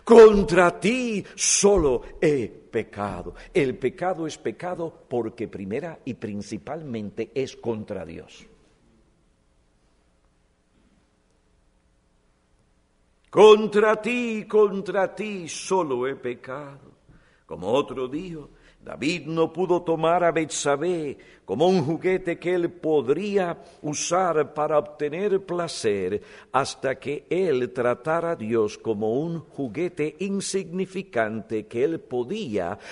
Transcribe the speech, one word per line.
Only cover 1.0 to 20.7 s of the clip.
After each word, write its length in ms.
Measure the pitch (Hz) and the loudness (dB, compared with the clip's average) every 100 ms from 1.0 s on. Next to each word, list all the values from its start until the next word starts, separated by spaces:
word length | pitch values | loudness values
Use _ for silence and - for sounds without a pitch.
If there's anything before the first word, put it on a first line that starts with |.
| 247 208 - | -2 -4 -8
solo 680 | - - - 202 202 147 120 - - | -6 -2 4 4 4 2 0 -4 0
he 260 | 160 143 104 | 2 2 -2
pecado". 880 | - - 117 104 - 101 90 87 - - | -8 -6 -6 -6 -6 -6 -6 -12 -14 -4
El 240 | 185 135 104 | 0 0 0
pecado 500 | 127 - 180 170 160 | -4 -2 -4 -4 -6
es 100 | - | -6
pecado 560 | 123 104 180 - 123 - - | -8 -6 -8 -8 -10 -12 -6
porque 400 | 120 110 - 101 | -4 -4 -6 -10
primera 520 | 92 95 117 165 160 | -8 -6 -6 -8 -10
y 100 | - 117 | -10 -8
principalmente 1160 | 107 101 98 107 - 156 151 113 101 101 113 | -8 -8 -8 -10 -10 -12 -8 -8 -8 -8 -8
es 220 | 135 131 - | -6 -6 -8
contra 480 | 117 110 104 95 | -6 -6 -8 -10
Dios. 420 | 82 82 - - - _ _ _ _ _ _ _ _ _ _ _ _ _ _ _ _ _ _ _ _ _ _ _ _ _ _ _ _ _ _ _ _ _ _ _ _ _ _ _ _ _ _ _ _ _ _ _ _ | -12 -16 -18 -20 -20 _ _ _ _ _ _ _ _ _ _ _ _ _ _ _ _ _ _ _ _ _ _ _ _ _ _ _ _ _ _ _ _ _ _ _ _ _ _ _ _ _ _ _ _ _ _ _ _
"Contra 720 | - 214 214 214 202 214 220 | 8 10 10 6 2 2 2
ti, 440 | 226 247 240 214 180 | -2 -4 -4 -6 0
contra 720 | 214 208 190 185 190 180 - | 2 2 0 -4 -2 -2 -4
ti 320 | 214 196 160 | -8 -8 -10
solo 580 | - - 190 160 123 127 | -12 -4 -2 -2 -2 -4
he 120 | 139 | -6
pecado". 760 | 123 117 - 131 143 139 - _ _ - _ _ - | -10 -10 -12 -14 -14 -20 -20 _ _ -20 _ _ -18
Como 260 | 80 90 | -8 0
otro 360 | 127 147 127 127 | 0 0 -4 -6
dijo, 420 | 147 185 160 139 - _ _ | -8 -10 -14 -16 -20 _ _
David 440 | - - 143 175 143 | -16 -6 -4 -4 -4
no 260 | 165 165 | -2 0
pudo 300 | 165 180 175 | 0 0 0
tomar 400 | 170 160 160 175 | 0 0 2 2
a 80 | 170 | 2
Betsabé 840 | 160 156 - 143 | 0 -2 -4 -2